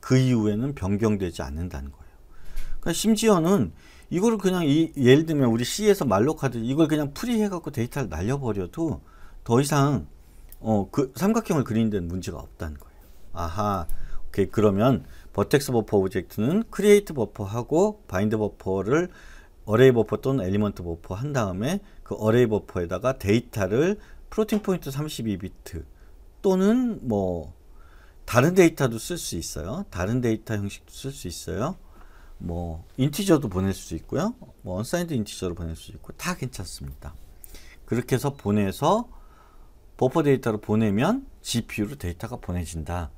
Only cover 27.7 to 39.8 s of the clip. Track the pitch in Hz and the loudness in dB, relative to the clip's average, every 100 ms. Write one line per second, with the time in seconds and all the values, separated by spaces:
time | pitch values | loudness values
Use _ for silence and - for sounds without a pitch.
27.7 | - - - - - - 117 139 185 170 | -20 -20 -20 -20 -20 0 4 4 6 4
28.7 | - 123 113 - 170 - 87 80 - 80 | 6 -2 -2 -8 -8 -6 -8 -8 -8 -8
29.7 | 139 202 95 92 123 120 110 - 110 101 | -8 -10 -6 -2 0 0 0 -2 -4 -4
30.7 | - - - 135 139 90 85 - 87 131 | -8 -18 -12 -12 -10 -12 -10 -8 -4 -4
31.7 | 190 - - - - - - - 85 85 | -6 -16 -20 -20 -20 -20 -14 -8 -6 -6
32.7 | 80 - - 135 143 196 151 117 90 98 | -10 -12 -2 -2 0 2 2 2 -2 -2
33.7 | 92 - 82 - 127 190 254 - - - | -2 -8 -12 -6 -4 -4 -6 -18 -18 -10
34.7 | 92 113 175 175 143 101 - 95 82 82 | -8 -4 -4 -4 -4 -6 -6 -8 -6 -8
35.7 | 82 - - - - - 180 127 - 92 | -10 -14 -18 -18 -10 -8 -6 -8 -10 -12
36.7 | - 69 67 76 - - - - - - | -12 -14 -14 -16 -16 -20 -20 -20 -20 -20
37.7 | - - 113 120 127 135 139 - 104 101 | -20 -4 -4 0 0 0 -4 0 2 0
38.7 | - 147 202 240 - - - - - - | 0 2 2 0 -12 -20 -20 -20 -20 -20
39.7 | - | -20